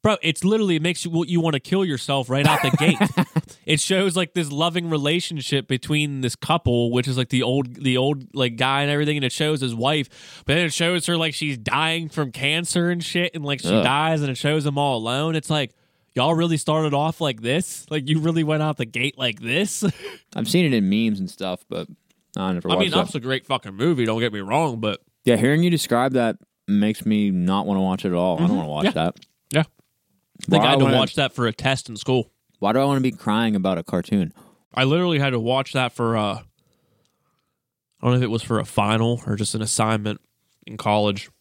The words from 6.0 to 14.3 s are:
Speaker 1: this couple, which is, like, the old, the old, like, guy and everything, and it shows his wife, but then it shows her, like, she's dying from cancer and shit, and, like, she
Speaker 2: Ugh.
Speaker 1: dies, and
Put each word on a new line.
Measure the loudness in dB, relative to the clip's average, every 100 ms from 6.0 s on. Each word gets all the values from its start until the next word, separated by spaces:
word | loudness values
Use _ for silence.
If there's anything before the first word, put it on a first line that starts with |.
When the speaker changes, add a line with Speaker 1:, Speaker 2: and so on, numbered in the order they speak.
| -2 -2
Speaker 1:
this | -4 -4
couple, | 0 0 2 2 2
which | 2 0
is, | -2
like, | 0
the | 0
old, | 2 0 -2 -4
the | 0 2
old, | 0 -2 -6 -2
like, | -2 0
guy | 0 0
and | 0
everything, | 0 0 0
and | -2
it |
shows | -2 -2 0
his | -2 0
wife, | 0 0 -4 -10 -20 -12 -2
but | 0
then | 0
it |
shows | 0 0 0 -2
her, | -2
like, | -2 -4
she's | -4 -4
dying | -2 0 0 -2 -6
from | -6 -6
cancer | -4 -2 -2 -2 -2 0
and | -2
shit, | -2 -2 -2 -4
and, | -4
like, | -4
she | 0
Speaker 2:
Ugh. | 2
Speaker 1:
dies, | 2 2 2 0
and | -2